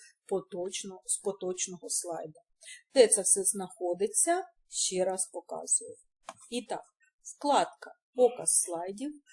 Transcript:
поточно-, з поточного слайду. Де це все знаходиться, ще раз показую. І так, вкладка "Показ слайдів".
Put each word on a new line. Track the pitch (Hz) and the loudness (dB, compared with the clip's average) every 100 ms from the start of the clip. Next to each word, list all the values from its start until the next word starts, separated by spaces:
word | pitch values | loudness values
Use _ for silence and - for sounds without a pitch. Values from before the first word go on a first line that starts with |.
| - _ - | -20 _ -6
поточно-, | 190 - 180 185 - 196 185 - | -4 -4 -8 -6 -8 -10 -10 -6
з | - | -4
поточного | 202 196 180 180 - 180 - | -4 -6 -6 -6 -8 -10 -6
слайду. | - 175 160 160 - _ _ - - _ | -6 -6 -8 -10 -14 _ _ -20 -20 _
Де | 269 214 | 6 8
це | 208 | 6
все | 185 - | 4 2
знаходиться, | 185 208 185 - 180 175 214 - - 349 370 _ _ | 2 -2 -4 -6 -4 0 0 2 2 2 -2 _ _
ще | - - 185 185 | -4 -2 0 0
раз | 185 - | 0 -4
показую. | 175 165 160 - - 466 - _ _ - - - | -8 -10 -10 -2 -2 -2 -18 _ _ -20 -20 -10
І | 240 | -8
так, | 214 175 - _ _ _ | -6 -8 -10 _ _ _
вкладка | - - 294 254 175 - - - _ - | -20 -4 2 4 2 -2 -20 -20 _ 4
"Показ | 247 - 160 - | 4 4 0 0
слайдів". | - 170 180 202 277 294 - | 0 -4 -6 -8 -10 -10 -18